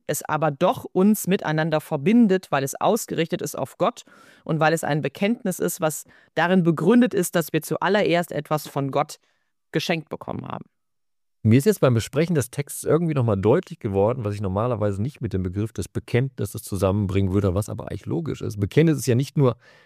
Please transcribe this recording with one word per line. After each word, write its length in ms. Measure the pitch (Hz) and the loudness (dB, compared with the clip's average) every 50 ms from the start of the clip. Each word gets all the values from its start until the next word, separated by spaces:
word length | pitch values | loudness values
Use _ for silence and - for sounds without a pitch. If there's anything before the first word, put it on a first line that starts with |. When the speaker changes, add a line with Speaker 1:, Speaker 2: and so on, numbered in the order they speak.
| _ | _
Speaker 1:
es 160 | - 151 - | -6 -6 -6
aber 280 | - - 151 147 160 151 | -4 -4 -2 0 0 0
doch 360 | 139 - 175 196 254 - - - | 0 2 2 2 0 0 -6 -4
uns 360 | - 180 190 214 214 - - | 0 4 4 4 4 2 2
miteinander 560 | 175 190 - - 156 156 156 160 165 156 151 | -2 -2 -2 0 -2 0 0 0 0 0 -2
verbindet, 680 | - - 160 139 135 190 226 240 233 185 190 - - - | -2 -2 -4 0 2 4 6 6 6 6 4 0 0 -2
weil 140 | 151 135 135 | -2 -2 -2
es 160 | - - - | -2 -4 0
ausgerichtet 640 | - 170 220 - - - - 156 165 - 180 - | 0 0 0 0 -2 -4 -4 -4 -2 -2 -4 -6
ist 160 | - - - - | -6 -6 -6 -6
auf 180 | 135 - - | -8 -8 -4
Gott 280 | - 175 233 - - - _ - - - - - _ - | -2 -2 -2 -2 -6 -18 _ -20 -20 -20 -20 -20 _ -6
und 140 | - 165 147 | -4 0 2
weil 140 | 156 156 | 2 2
es 100 | 165 160 | 2 2
ein 200 | - - 147 156 | -2 -2 -2 -2
Bekenntnis 560 | 143 143 - - 202 208 233 - - 185 175 - | -2 -4 -4 -2 -2 -2 -2 -2 -4 -6 -4 -2
ist, 240 | - 175 - - | -2 -4 -2 -2
was 220 | 165 156 151 - - _ - _ _ _ | -4 -4 -4 -4 -14 _ -20 _ _ _
darin 300 | - 156 165 175 190 190 | -2 0 2 4 4 4
begründet 500 | 160 170 156 - 151 190 240 240 247 202 | 4 2 2 2 4 4 6 6 4 4
ist, 220 | - - 175 - - | 2 -2 -2 -2 -2
dass 180 | 175 165 - | -2 -2 -2
wir 80 | - 156 | -4 -4
zuallererst 720 | - - 160 - 160 180 202 214 185 156 165 175 175 - | -4 -4 -4 -2 0 0 0 2 2 2 0 0 -2 -4
etwas 340 | - 147 151 - 156 147 - | -6 -8 -6 -4 -4 -4 -4
von 240 | - - 139 139 135 | -6 -6 -6 -4 -2
Gott 260 | 131 143 151 - - - _ _ _ _ _ _ _ _ _ _ | -2 -2 -2 -4 -6 -20 _ _ _ _ _ _ _ _ _ _
geschenkt 380 | - 156 - - 170 160 - - | -4 -4 -2 -2 -4 -4 -6 -10
bekommen 400 | - - - - - - - - | -12 -12 -10 -10 -8 -8 -8 -10
haben. 160 | - - - _ _ _ _ _ _ _ _ _ _ _ _ _ _ _ | -10 -12 -14 _ _ _ _ _ _ _ _ _ _ _ _ _ _ _
Speaker 2:
Mir 140 | - 110 117 | 2 4 4
ist 80 | 139 - | 6 6
jetzt 160 | 214 196 - | 4 2 4
beim 140 | 156 131 117 | 4 2 2
Besprechen 400 | 110 - - - 139 165 185 170 | 2 -2 -2 -2 -2 0 0 0
des 160 | 143 113 - | -2 -2 -2
Textes 340 | - 143 - - - - - | -6 -8 -8 -8 -10 -6 0
irgendwie 300 | - 139 165 175 160 147 | 0 2 2 2 0 0
nochmal 240 | 135 120 113 101 95 | 0 2 2 2 2
deutlich 400 | 95 107 139 185 - - 165 - | 4 2 2 2 0 -6 -12 -8
geworden, 460 | - 104 95 98 101 110 127 135 101 | -6 -2 2 2 2 2 2 -2 -4
was 100 | 104 104 | -6 -4
ich 80 | 101 | -4
normalerweise 580 | 107 92 92 104 117 127 120 101 104 104 98 98 | -4 -4 -2 -2 -2 -2 -2 -2 -2 -2 -2 -2
nicht 220 | 107 143 - - | -4 -6 -6 -8
mit 100 | 127 101 | -8 -4
dem 100 | 98 95 | -4 -4
Begriff 300 | 92 92 90 101 113 - | -4 -4 -4 -4 -6 -6
des 160 | - 104 - - | -6 -8 -8 -6
Bekenntnisses 720 | - 110 - - - 120 135 135 _ - 110 - - 120 | -6 -8 -6 -2 0 0 0 -2 _ -6 -8 -8 -8 -10
zusammenbringen 720 | - - 101 92 98 95 98 104 101 95 95 98 98 90 | -10 -6 -2 0 2 2 2 2 0 0 0 0 2 2
würde, 220 | 92 104 98 95 87 | 2 2 2 2 0
was 160 | 101 110 - | 0 -2 -4
aber 180 | 110 - - - | -8 -10 -10 -10
eigentlich 160 | 95 98 - | -12 -10 -8
logisch 380 | - - 170 160 123 - - | -6 -6 -4 -4 -6 -6 -6
ist. 180 | 95 101 104 104 | -8 -8 -6 -4
Bekenntnis 380 | 101 - - 147 165 165 147 123 | -4 0 2 2 4 4 2 0
ist 80 | - | 0
ja 80 | 135 113 | 0 0
nicht 240 | 127 135 - - 156 | 0 0 -2 0 2
nur 180 | 135 123 117 _ _ _ _ _ _ | 2 2 2 _ _ _ _ _ _